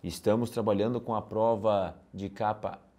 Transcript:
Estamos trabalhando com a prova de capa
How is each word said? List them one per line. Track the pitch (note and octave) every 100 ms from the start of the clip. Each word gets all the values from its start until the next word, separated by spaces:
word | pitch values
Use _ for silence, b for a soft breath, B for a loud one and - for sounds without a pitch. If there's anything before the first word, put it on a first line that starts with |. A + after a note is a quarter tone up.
Estamos | F2 D#2+ - A2 A#2
trabalhando | A#2 G#2+ G2+ A2 A#2+
com | A#2
a | A2
prova | G#2 A2 A2+ A2+ G#2+ G2+ F2+ D#2+ -
de | G2 G2
capa | - G#2+ G#2+ F#2+ - -